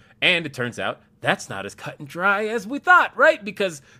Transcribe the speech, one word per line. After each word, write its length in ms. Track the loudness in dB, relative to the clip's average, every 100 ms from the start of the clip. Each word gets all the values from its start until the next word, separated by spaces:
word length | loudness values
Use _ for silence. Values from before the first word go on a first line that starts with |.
| _ _
And 240 | 0 2 -2
it 80 |
turns 240 | -6 -8 -6
out 240 | -6 -8 _ _
that's 280 | -2 -2 -4
not 160 | -10 -10
as 80 |
cut 240 | -12 -14 -14
and 100 | -14
dry 380 | -2 0 0 -2
as 220 | -6 -6
we 100 | -4
thought, 400 | 4 4 4 4
right? 260 | 4 4
Because 380 | -4 -4 -4 -4 -16